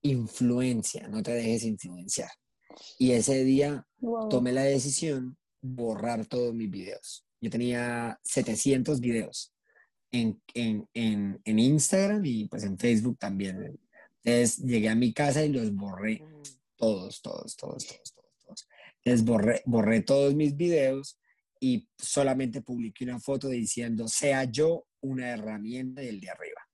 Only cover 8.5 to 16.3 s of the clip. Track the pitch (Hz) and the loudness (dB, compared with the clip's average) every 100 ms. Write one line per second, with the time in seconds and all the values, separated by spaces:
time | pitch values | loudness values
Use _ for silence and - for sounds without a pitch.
8.5 | 110 139 135 127 143 120 113 - - - | 0 2 2 2 0 0 -2 -4 -10 -14
9.5 | _ _ _ _ _ _ 123 226 - - | _ _ _ _ _ _ -2 -2 -2 -8
10.5 | 120 117 107 - 117 113 104 98 95 - | -4 -2 -2 -4 -2 0 0 -2 -4 0
11.5 | 110 123 151 139 190 196 214 165 113 107 | 4 6 6 4 2 2 2 0 -2 -4
12.5 | - 104 92 120 113 120 - 101 98 98 | -6 -6 0 4 4 2 -2 -4 -4 -4
13.5 | 92 - - _ - - _ - 120 123 | -6 -10 -14 _ -20 -20 _ 2 4 4
14.5 | - 131 117 110 113 123 110 143 139 151 | 0 0 2 4 4 2 2 2 4 2
15.5 | 135 110 98 101 92 107 110 - | 2 0 -2 -6 -6 -4 -4 -8